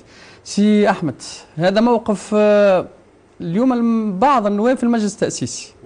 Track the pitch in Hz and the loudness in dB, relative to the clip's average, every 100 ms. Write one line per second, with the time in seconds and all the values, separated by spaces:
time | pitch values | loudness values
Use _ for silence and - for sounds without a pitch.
0 | - - - - - - 208 208 202 190 | -16 -20 -20 -20 -8 0 2 4 2 0
1 | 151 - - - - 156 180 202 240 226 | -4 -6 -14 -20 -14 -2 0 2 2 2
2 | 226 196 - 214 208 208 202 185 - - | -2 -4 -2 2 4 4 4 2 -2 -12
3 | _ _ _ - 170 180 262 240 233 226 | _ _ _ -12 -4 0 0 0 0 -2
4 | 214 185 269 262 202 202 233 254 240 233 | -2 0 2 2 0 0 0 0 0 0
5 | 208 - 156 - 127 - - - | -2 -2 -4 -4 -8 -8 -16 -20